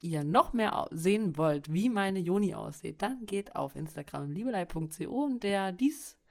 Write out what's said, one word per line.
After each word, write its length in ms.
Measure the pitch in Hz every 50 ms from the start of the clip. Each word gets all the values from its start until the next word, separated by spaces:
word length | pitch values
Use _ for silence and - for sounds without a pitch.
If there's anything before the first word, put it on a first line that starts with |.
ihr 220 | - 170 160 151 143
noch 280 | 147 175 247 - - -
mehr 240 | 233 220 - - -
au-, 80 | - -
sehen 460 | - 165 160 190 208 214 220 185 143
wollt, 340 | 151 160 156 147 147 143 156
wie 180 | 156 175 214 254
meine 300 | 226 202 196 196 190 190
Joni 360 | 170 175 185 202 208 180 -
aussieht, 460 | - - - 147 - - - 156 - 202
dann 220 | 214 262 254 226
geht 280 | 208 196 202 202 - -
auf 200 | - 143 139 -
Instagram 560 | 139 156 156 - 151 143 - - 147 143 143
liebelei 340 | 147 185 226 262 233 190 175
punkt 320 | - - 165 160 156 160
co 260 | - 165 - - 254 294
und 180 | 285 254 233 -
der 280 | 202 202 196 196 190
dies, 460 | 180 185 254 294 311 - - - - _ _ _